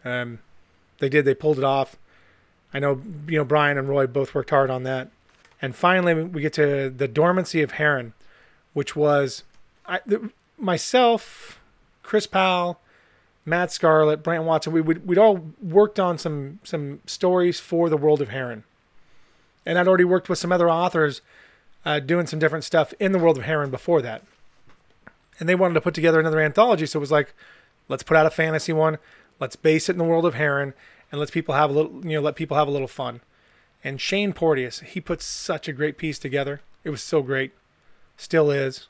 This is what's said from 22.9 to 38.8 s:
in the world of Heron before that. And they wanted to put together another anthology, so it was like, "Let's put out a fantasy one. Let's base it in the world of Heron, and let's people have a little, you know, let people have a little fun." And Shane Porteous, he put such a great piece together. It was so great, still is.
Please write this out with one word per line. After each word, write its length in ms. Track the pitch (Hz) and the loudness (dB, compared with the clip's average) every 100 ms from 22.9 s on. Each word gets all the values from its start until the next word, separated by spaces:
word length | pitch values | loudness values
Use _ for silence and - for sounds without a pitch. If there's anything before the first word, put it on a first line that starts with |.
| - | -2
in 120 | 196 | 0
the 80 | 190 | 2
world 180 | 165 151 | 4 2
of 60 | |
Heron 260 | 123 156 143 | 0 -4 -4
before 320 | 127 - 170 | -6 0 0
that. 220 | 117 110 _ _ - _ - - _ _ - _ _ - | 0 -10 _ _ -20 _ -20 -20 _ _ -20 _ _ -8
And 80 | 170 | 0
they 80 | 180 | 2
wanted 180 | 185 160 | 2 2
to 60 | |
put 120 | 175 | -2
together 260 | 160 165 160 | 0 2 4
another 220 | 160 156 | 2 0
anthology, 440 | 151 143 240 190 156 | 0 4 4 2 0
so 140 | 156 | -4
it 20 | |
was 100 | 143 | 0
like, 220 | 151 143 - - - _ _ _ | 0 0 -10 -20 -20 _ _ _
"Let's 160 | 135 | -10
put 140 | - 160 | 2 4
out 80 | 156 | 4
a 40 | |
fantasy 440 | - 160 156 - | 2 -2 -2 -2
one. 240 | 160 156 156 _ - _ _ | 0 0 0 _ -20 _ _
Let's 160 | 131 - | -10 -2
base 320 | 160 156 - | 2 2 0
it 60 | |
in 40 | 180 | -2
the 60 | |
world 220 | 165 165 170 | 0 2 0
of 100 | 123 | 0
Heron, 380 | 147 139 139 135 - _ _ | -2 -2 -4 -10 -20 _ _
and 80 | 143 | -8
let's 120 | 147 | -4
people 240 | 170 156 139 | -4 -2 0
have 140 | 151 | 2
a 40 | |
little, 320 | 143 156 - 170 | 2 -2 -6 -6
you 80 | |
know, 80 | 156 | -2
let 140 | 147 143 | -2 -4
people 200 | 160 147 | -2 0
have 120 | 143 | 0
a 40 | |
little 160 | 143 131 | -2 -6
fun." 340 | - 123 120 _ _ _ _ _ _ | -8 -10 -10 _ _ _ _ _ _
And 200 | 131 135 | -12 -8
Shane 320 | - 196 208 | -4 -2 -2
Porteous, 480 | - 165 139 123 - | -2 0 0 -4 -10
he 180 | - 185 | -12 -14
put 220 | - 170 | -8 -8
such 480 | - - - 160 - | -8 -10 -6 -8 -8
a 40 | |
great 240 | 131 151 - | -6 -6 -4
piece 220 | 160 143 | -8 -8
together. 400 | 139 139 139 147 - - | -6 -4 -4 -8 -14 -14
It 60 | 170 | -10
was 120 | 139 | -10
so 200 | - 160 | -2 -2
great, 320 | 131 135 135 _ _ _ _ - - _ | 0 -4 -4 _ _ _ _ -20 -20 _
still 340 | - 165 147 | -2 2 2
is. 360 | 139 135 131 | 2 -2 -8